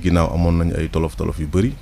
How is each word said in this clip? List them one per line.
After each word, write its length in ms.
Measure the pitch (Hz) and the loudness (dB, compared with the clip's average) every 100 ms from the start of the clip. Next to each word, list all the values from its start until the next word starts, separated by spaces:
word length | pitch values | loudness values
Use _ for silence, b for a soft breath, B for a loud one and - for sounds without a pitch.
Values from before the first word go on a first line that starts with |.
ginnaaw 300 | 87 85 82 | 2 2 2
amoon 240 | 87 85 85 | 2 2 2
nañu 180 | 85 - | 2 0
ay 120 | 80 | -2
tolof-tolof 500 | 82 80 - 82 80 | 0 -2 -2 -4 -4
yu 80 | 78 | -2
bëri, 260 | 87 113 - | 0 0 -2